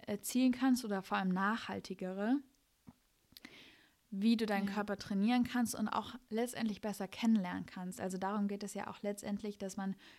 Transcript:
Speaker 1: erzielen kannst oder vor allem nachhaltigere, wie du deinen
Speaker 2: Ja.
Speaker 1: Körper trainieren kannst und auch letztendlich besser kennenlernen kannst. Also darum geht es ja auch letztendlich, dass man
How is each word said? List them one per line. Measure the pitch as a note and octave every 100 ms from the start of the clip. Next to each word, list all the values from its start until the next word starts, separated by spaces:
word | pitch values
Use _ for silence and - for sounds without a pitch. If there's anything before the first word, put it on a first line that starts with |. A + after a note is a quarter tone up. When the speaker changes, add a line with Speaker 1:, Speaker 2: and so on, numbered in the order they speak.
| -
Speaker 1:
erzielen | G#3 - B3 B3+
kannst | B3 C4 B3 A3+
oder | G3
vor | F#3 G#3
allem | F#3
nachhaltigere, | F#3 G3 A3 - G3 - F#3 F#3 F#3+ G#3 C#4 C#4 _ _ _ - - _ _ _ - - - - - _ _ _
wie | G3 G#3+ A3+
du | A3
deinen | G3+ G3+
Speaker 2:
Ja. |
Speaker 1:
Körper | G3+ G#3 G3
trainieren | - G3 G#3 B3 A#3+
kannst | B3 A#3
und | - G#3+
auch | - G#3+ B3 -
letztendlich | G#3+ A#3+ B3 A3+ G3
besser | G#3+ G3 F#3+
kennenlernen | - A3+ A3 F3+ F#3 -
kannst. | - F3+ -
Also | F#3 F#3
darum | F#3+ G#3 G3+
geht | G3+
es | G3+
ja | G3+ -
auch | -
letztendlich, | G3+ G#3 - G3+ G#3 G3+
dass | G3 F#3+
man | F#3+ G3 -